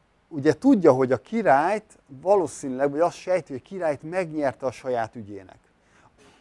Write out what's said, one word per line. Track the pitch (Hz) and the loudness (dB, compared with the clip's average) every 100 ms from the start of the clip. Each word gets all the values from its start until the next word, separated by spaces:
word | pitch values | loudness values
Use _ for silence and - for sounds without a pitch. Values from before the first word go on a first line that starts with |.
| _ _ _ | _ _ _
ugye | 156 147 | -2 0
tudja, | 147 269 226 165 | 2 4 6 6
hogy | 127 127 | 6 2
a | 127 | 0
királyt | - 226 185 135 170 214 - _ _ | -2 -2 2 2 2 -2 -6 _ _
valószínűleg, | 131 170 202 151 - 143 127 143 | -8 0 2 0 -6 -8 -2 -2
vagy | 143 | 0
azt | 170 - | -2 -2
sejti, | 185 180 - | -4 -4 -4
hogy | 127 - | -12 -12
a | |
királyt | 190 160 139 | -6 -4 -4
megnyerte | 156 185 170 151 139 - 131 | -6 -6 -4 -4 -4 -4 -8
a | |
saját | - 131 120 110 120 | -6 -6 -4 -4 -10
ügyének. | 101 98 92 - _ _ _ _ _ _ _ _ | -16 -16 -18 -20 _ _ _ _ _ _ _ _